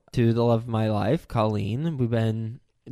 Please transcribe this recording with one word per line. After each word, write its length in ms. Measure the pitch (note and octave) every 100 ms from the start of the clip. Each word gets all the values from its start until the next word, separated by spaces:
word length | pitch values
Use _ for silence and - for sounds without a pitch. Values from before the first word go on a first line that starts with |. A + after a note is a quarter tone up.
| _
to 200 | - A#2
the 120 | A#2
love 180 | A#2 A#2
of 60 | A#2+
my 200 | A2+ A2
life, 380 | G#2+ G2+ C3+ -
Colleen. 680 | A#2+ A2 G#2+ G2 A#2 E3 D3
We've 140 | A#2+
been 500 | A#2 A2+ A2 A2 B2+ _ _ -